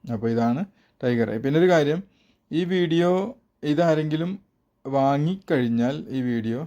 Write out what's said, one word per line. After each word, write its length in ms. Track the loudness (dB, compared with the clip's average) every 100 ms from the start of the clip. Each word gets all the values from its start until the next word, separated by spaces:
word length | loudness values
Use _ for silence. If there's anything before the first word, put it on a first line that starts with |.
| -8
അപ്പോൾ 160 | -4 -2
ഇതാണ് 340 | 0 0 0 -6 _ _ _
ടൈഗർ 260 | -2 0 0
ഐ. 80 | -2
പിന്നെ 220 | 0 2
ഒരു 100 | 4
കാര്യം, 320 | 4 2 -2 -6 _ _ _ _
ഈ 120 | -4
വീഡിയോ 460 | 0 0 2 2 2 2 -2 -8 _ _
ഇതാരെങ്കിലും 760 | -2 2 2 2 0 -2 -4 -6 _ _ _ _ -4
വാങ്ങിക്കഴിഞ്ഞാൽ 1160 | 0 2 2 0 -4 -2 0 2 0 0 -2 -6
ഈ 120 | -4
വീഡിയോ 400 | -2 -2 -2 -6